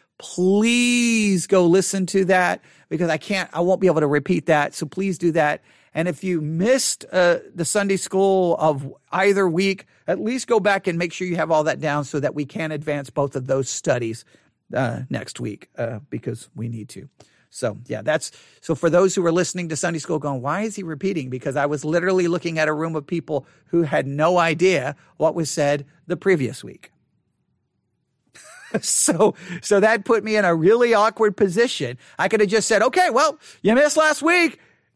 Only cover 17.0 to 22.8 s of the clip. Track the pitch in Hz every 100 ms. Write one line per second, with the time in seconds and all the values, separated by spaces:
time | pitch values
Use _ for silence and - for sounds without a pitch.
17 | - _ _ _ _ - 120 101 123 117
18 | 113 156 - - _ _ - 151 165 175
19 | 190 196 170 170 165 180 165 151 175 160
20 | - 151 147 135 135 180 220 202 170 147
21 | 196 180 127 127 147 139 143 147 151 170
22 | 185 185 175 175 170 160 156 151